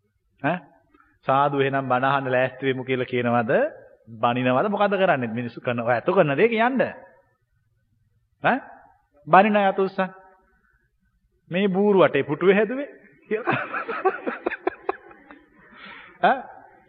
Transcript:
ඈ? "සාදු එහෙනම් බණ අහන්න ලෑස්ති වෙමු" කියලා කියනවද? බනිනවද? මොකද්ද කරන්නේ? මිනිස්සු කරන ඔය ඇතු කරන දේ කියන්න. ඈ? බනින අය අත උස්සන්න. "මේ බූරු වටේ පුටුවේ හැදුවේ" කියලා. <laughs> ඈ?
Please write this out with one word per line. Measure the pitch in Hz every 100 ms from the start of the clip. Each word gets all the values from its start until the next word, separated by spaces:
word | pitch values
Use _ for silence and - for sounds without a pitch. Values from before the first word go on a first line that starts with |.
| _ _ _ _
ඈ? | 135 180 - _ _ _ _ _ -
"සාදු | 135 143 143
එහෙනම් | 135 139 131
බණ | 123
අහන්න | 135 139 131
ලෑස්ති | 127 131 - 135
වෙමු" | 131
කියලා | 127 127 123
කියනවද? | 123 120 120 113 180 302 - - _ -
බනිනවද? | 113 120 123 127 127 202
මොකද්ද | 202 202
කරන්නේ? | 196 190 143 120
මිනිස්සු | 113 120 -
කරන | - 120
ඔය | 117
ඇතු | 120 -
කරන | 185 156 139
දේ | 226
කියන්න. | 220 233 262 127 - - _ _ _ _ _ _ _ _ _ _ _ _ _
ඈ? | 170 254 - - - _ _ _ -
බනින | 175 214 208
අය | 196
අත | 190
උස්සන්න. | 190 190 180 - - _ _ _ _ _ _ _ _ _ _ _ -
"මේ | 170 202
බූරු | 185 208 190
වටේ | 156 139
පුටුවේ | 139 147 175
හැදුවේ" | 196 214 262 285 - - _
කියලා. | - - - -
<laughs> | - - - - - - - - - - - - - - - - - - _ _ - - - - - -
ඈ? | 180 262 - - - -